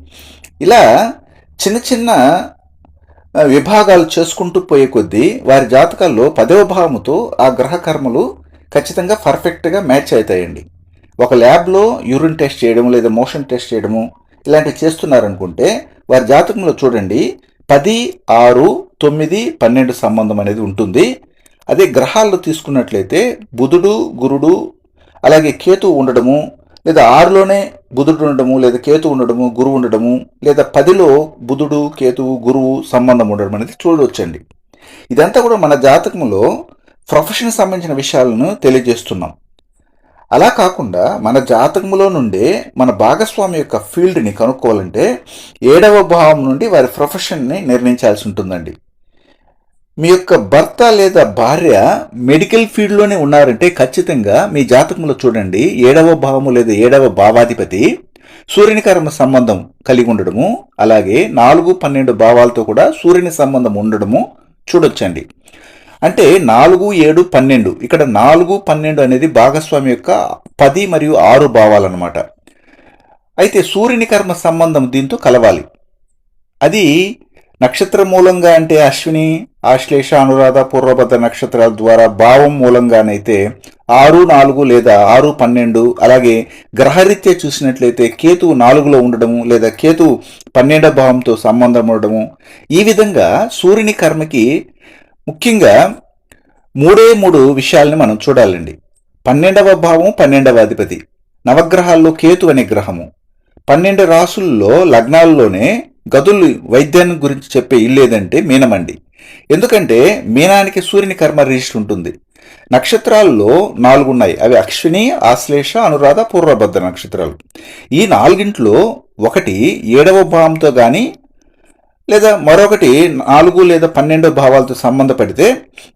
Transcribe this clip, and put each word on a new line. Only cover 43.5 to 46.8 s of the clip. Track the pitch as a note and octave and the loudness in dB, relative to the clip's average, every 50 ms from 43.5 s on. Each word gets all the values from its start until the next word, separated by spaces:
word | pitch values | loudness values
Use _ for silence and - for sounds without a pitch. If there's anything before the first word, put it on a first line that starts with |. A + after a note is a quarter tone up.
| E3+ | -4
యొక్క | D#3 C#3 - - | -6 -6 -6 -8
ఫీల్డ్ని | G#2+ - - - E3+ F3 F#3+ F3+ B2 A2+ G2+ | -8 -8 -8 -4 -2 -2 0 0 -2 -4 -4
కనుక్కోవాలంటే | G2 - A2+ B2 C3 - - A#2+ A2 G2+ F#2 F2+ - A2 E3 A3+ B3 - - - - - - - _ _ - | -4 -2 -4 -4 -2 -2 -2 -2 -2 -2 -4 -6 -4 -4 -2 -2 -4 -6 -12 -20 -20 -20 -20 -20 _ _ 2
ఏడవ | B2+ D3 E3 G#3+ G#3 G#3 G3+ F#3 | 4 4 6 6 6 4 4 2
భావం | E3 F3 E3+ D#3 D#3 D#3 D3 C3+ | 2 2 2 4 2 2 2 0
నుండి | C3+ C3 C#3+ A3+ | -4 -4 -4 -2
వారి | A3+ F#3 D3 | 0 2 0